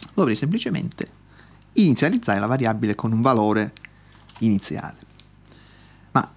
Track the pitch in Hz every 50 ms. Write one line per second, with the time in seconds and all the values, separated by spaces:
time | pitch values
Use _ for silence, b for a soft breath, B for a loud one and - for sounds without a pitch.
0 | - - - 202 180 120 107 - 139 151 190 233 - 240 175 131 - - - -
1 | - - - - - b b b b b b b b _ - - 208 156 117 -
2 | 143 165 247 120 - - 101 98 104 110 127 135 120 113 110 107 113 104 101 -
3 | - 113 113 110 117 135 127 110 104 107 107 107 107 135 - - B B B B
4 | B B B B B B - - 113 113 101 98 - - 78 - 76 76 - -
5 | - - - - - _ - - - b b b b b b b b b b b
6 | b b b 131 - - -